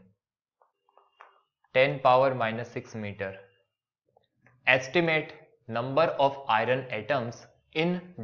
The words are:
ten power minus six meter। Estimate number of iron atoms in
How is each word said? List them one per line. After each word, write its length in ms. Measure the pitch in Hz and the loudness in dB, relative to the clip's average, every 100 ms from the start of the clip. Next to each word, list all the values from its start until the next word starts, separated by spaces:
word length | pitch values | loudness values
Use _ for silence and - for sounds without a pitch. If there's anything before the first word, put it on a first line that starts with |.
| _ _ _ _ _ _ _ _ _ _ _ _ - _ _ _ _ | _ _ _ _ _ _ _ _ _ _ _ _ -20 _ _ _ _
ten 180 | 127 139 143 | 2 2 4
power 320 | 131 127 135 127 | 4 6 4 2
minus 320 | 110 113 120 127 | -2 -4 -8 -10
six 200 | - 113 | -10 -10
meter। 260 | 104 98 95 95 - _ _ _ _ _ _ _ _ _ _ _ - | -8 -8 -8 -10 -18 _ _ _ _ _ _ _ _ _ _ _ 0
Estimate 640 | 131 - 175 170 156 151 - - _ - 113 | 0 2 0 0 0 -4 -14 -20 _ -8 -6
number 280 | 131 135 135 - 139 | -2 0 0 2 0
of 140 | 139 - 110 | 0 -2 0
iron 260 | 117 131 131 107 | 2 -2 -4 -8
atoms 400 | 107 143 117 - - _ _ 156 | -4 -4 -4 -10 -18 _ _ -2
in 120 | 170 180 - - | -2 -2 -8 -6